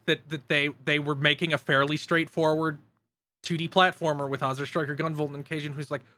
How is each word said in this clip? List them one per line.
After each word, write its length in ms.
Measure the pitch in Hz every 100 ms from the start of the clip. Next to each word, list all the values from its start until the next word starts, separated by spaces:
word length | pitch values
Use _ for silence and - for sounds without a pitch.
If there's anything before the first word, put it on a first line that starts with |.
| -
that, 220 | 160 -
that 200 | 151 -
they, 220 | 151 147 -
they 140 | 135 147
were 160 | 143 139
making 360 | 147 147 165
a 60 | 147
fairly 380 | - 139 143 151
straightforward 800 | - 165 156 - 156 156 160 147 _ _ _ _ _ _
two 140 | - 165
D 120 | 165
platformer 600 | 190 185 175 165 147 139
with 140 | 135
Azure 240 | 135 135 139
Striker 280 | 170 147
Gunvolt 400 | 143 160 151 147
and 100 | 143
Cajun, 280 | 139 160 147
who's 180 | 143 143
like, 120 | 143 -